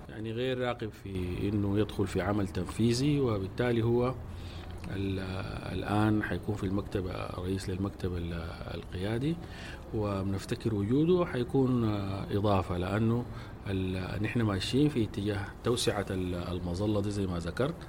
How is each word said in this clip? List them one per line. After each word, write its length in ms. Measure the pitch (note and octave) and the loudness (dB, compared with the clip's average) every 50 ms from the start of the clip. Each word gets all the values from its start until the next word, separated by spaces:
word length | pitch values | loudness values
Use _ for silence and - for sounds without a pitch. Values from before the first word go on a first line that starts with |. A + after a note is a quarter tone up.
| - - | -14 -12
يعني 220 | - G#2 A2 A2+ | -10 -8 -6 -4
غير 280 | A2 A#2+ B2+ C3 B2+ B2 | -2 -2 0 0 0 0
راغب 300 | B2+ B2 A#2 - A#2 G#2 - - - | 0 -2 -2 -2 -4 -8 -8 -8 -8
في 460 | G2 F#2+ F#2 F2+ F2+ F2 G#2+ G#2 G2+ | -6 -4 -2 -2 -2 -2 0 0 2
إنه 300 | G#2+ G2+ G2+ G2+ G2 G#2 | 2 2 2 2 4 2
يدخل 280 | G#2 - - G#2 G2 | 2 2 2 0 0
في 140 | F#2+ - F#2 | 2 2 0
عمل 260 | F2+ G2 G#2 G#2 G2 | 2 2 2 2 2
تنفيذي، 720 | F2 - F#2 F2 - - - A2+ A#2+ A#2 B2 C#3 D3+ D3 C#3+ | 0 0 -2 -4 -2 0 2 4 4 4 4 2 2 4 4
وبالتالي 640 | C3+ A#2 G#2+ G2 F#2+ F#2+ G#2+ - B2 B2 A#2+ A2+ A2 | 4 2 2 0 -2 -2 -2 0 2 2 4 4 4
هو 320 | A#2 A#2+ A#2+ B2 B2+ B2+ - - - - - - - - - - - - - - - | 4 4 4 4 2 0 -2 -6 -10 -10 -10 -10 -10 -10 -10 -10 -10 -10 -8 -8 -6
ال-، 300 | G#2 G2 G2 G2 F#2+ F#2+ F#2+ F#2 F#2 F#2+ G2+ G#2+ G#2 - - - - | -4 -2 -2 0 -2 -2 -2 -4 -4 -4 -4 -4 -6 -6 -6 -4 -4
الآن 500 | - - - G2+ G#2 G#2+ G#2+ G#2+ G#2+ G#2 | -4 -2 2 2 4 4 6 4 4 2
حيكون 320 | - F#2 F2+ - A2+ G#2 | 0 -2 -2 -2 -2 -2
في 80 | G2+ G#2 | -2 0
المكتب، 440 | F#2 G2 G2+ - - - G2+ F2+ F2+ G2+ G#2 G#2 - - | 0 0 0 0 0 -2 -2 -2 -2 -4 -4 -4 -4 -4
رئيس 320 | F#2 F#2 F#2 G2 F#2+ - G2+ | -4 -2 -2 -2 -2 -2 -2
للمكتب 480 | F#2 F#2 G2 G2 - - - F#2 F2+ | -2 -2 -2 -2 -2 -4 -4 -4 -2
ال-، 320 | F2 E2+ E2+ E2+ E2+ D#2+ E2 - - - - E2 | -2 -4 -4 -4 -4 -6 -6 -8 -8 -8 -8 -8
القيادي، 640 | E2+ D#2+ - F2+ F2+ F#2 G#2+ A2+ A#2 C3+ D#3+ E3+ E3+ - - - - - - - - - - - | -8 -8 -8 -6 -4 -2 -2 0 0 0 0 -2 -2 -6 -10 -12 -12 -12 -12 -12 -12 -10 -6 -2
وبنفتكر 800 | A2 G#2 G2+ G2+ G2 F#2+ G2 G2 F#2 - - A#2 - - A2+ G#2+ | -2 0 0 0 0 0 -2 -2 -2 -4 -4 -4 -2 0 0 2
وجوده 500 | G2+ G2+ G#2 B2+ D3 D#3+ E3+ F#3 F3 E3+ | 2 2 4 4 4 6 6 4 4 4
حيكون، 580 | E3+ - B2 A#2+ - - C3+ C3 B2 B2+ A#2+ A2+ A2 | 2 0 -2 0 2 2 4 4 4 4 4 4 2
آه، 360 | G#2 G2+ G2 G2 G2 G2 F2+ - | 2 0 0 -2 -4 -4 -2 -2
إضافة، 460 | A2 G2+ G2+ G#2 G2 F#2+ F2 - F2+ | 0 2 4 4 4 4 2 2 0
لأنه 480 | F2 F2+ F#2+ G2 A2 A2+ A2+ A#2 A#2+ A#2+ - - - - - - - - | 0 0 0 2 2 4 4 4 2 0 -4 -8 -10 -10 -12 -12 -10 -6
ال-، 560 | G#2 F#2+ F#2+ F#2 F#2 F#2 F#2 F#2 G#2 G#2+ G2 G#2+ | -4 -2 0 0 0 -2 -2 -4 -4 -2 -2 -2
نحن 180 | G#2 - A#2+ | 0 2 2
ماشيين 480 | A2+ G#2 G2 F#2+ - - A#2+ C3+ D3+ D3 | 2 2 2 2 0 2 4 4 4 4
في 140 | D3 B2 G#2+ | 4 2 0
اتجاه 420 | - - G#2 G2 G#2 G2+ G2+ G2+ - - - - | 0 -2 -2 0 0 0 -2 -4 -6 -8 -2 0
توسعة 420 | A#2 B2 A#2 - A#2 G2+ G#2 F#2+ - | 0 2 2 2 2 2 0 0 -2
ال-، 260 | G2 F#2 F2+ F2+ F2+ | -2 -2 0 0 -2
المظلة 640 | F2 - - F2+ F2 F2 F2 F2 F#2 G#2 A2 G#2 G2+ | -2 -2 -4 -4 -4 -2 -2 -2 0 0 2 2 2
دي 100 | G2 G#2+ | 0 0
زي 160 | G2+ G#2 G2 | 0 0 0
ما 120 | F#2 F2+ E2+ | 0 0 -2
ذكرت. 360 | E2+ E2+ D#2+ - B2+ D#3 E3+ - - | -2 -2 0 0 0 0 -2 -4 -10